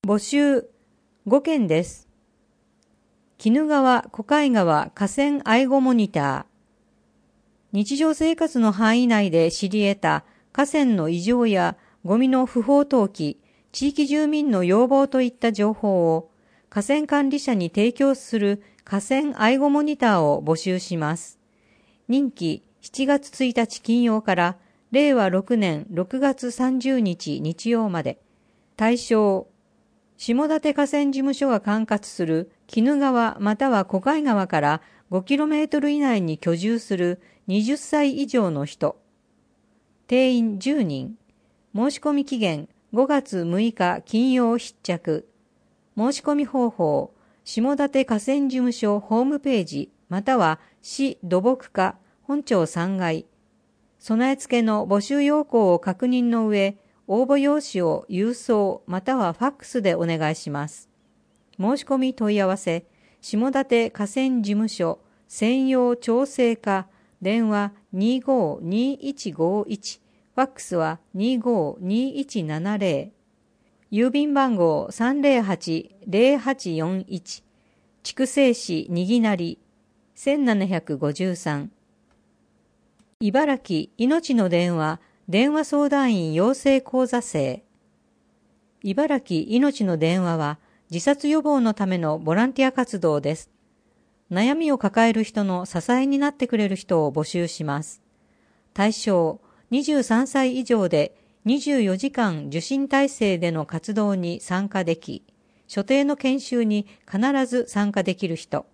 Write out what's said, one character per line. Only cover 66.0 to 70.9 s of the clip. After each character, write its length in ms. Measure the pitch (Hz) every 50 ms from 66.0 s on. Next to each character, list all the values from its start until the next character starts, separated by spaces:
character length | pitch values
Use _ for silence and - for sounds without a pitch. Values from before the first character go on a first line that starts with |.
| 240 - 226 240 277
整 300 | 277 - - 254 233 226
課、 320 | 226 - 214 196 190 190 _ _ _ _ _ _ _
電 280 | 185 185 214 233 226 214
話 240 | 214 202 202 202 202 _ _ _
二 300 | - 185 202 226 254 262
五 380 | 247 - 269 247 196 151 143 -
二 320 | - 165 190 220 240 269 277
一 400 | - - 269 277 277 - 208 147
五 320 | - 160 170 190 208 202
一、 320 | - 214 202 - - - _ _ _ _ _ _ _ _
フ 80 | -
ァ 20 | 269
ッ 20 |
ク 140 | 269 269 -
ス 160 | - - 180
は 240 | 170 160 156